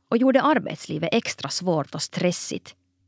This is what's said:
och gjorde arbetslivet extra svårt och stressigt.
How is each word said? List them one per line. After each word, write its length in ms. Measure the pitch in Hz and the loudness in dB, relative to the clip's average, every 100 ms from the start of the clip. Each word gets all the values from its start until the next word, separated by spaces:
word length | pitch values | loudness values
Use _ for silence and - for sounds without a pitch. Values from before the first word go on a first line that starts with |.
| _ | _
och 80 | 233 | 2
gjorde 240 | 262 262 | 4 4
arbetslivet 680 | 285 277 147 151 - 156 160 | 4 0 -2 -10 -8 -4 0
extra 380 | 233 - - - | 0 -2 -4 -2
svårt 460 | - 180 160 139 160 | -2 0 0 0 -6
och 60 | |
stressigt. 720 | - - 180 175 - - - - _ _ | -6 0 0 0 -4 -8 -10 -20 _ _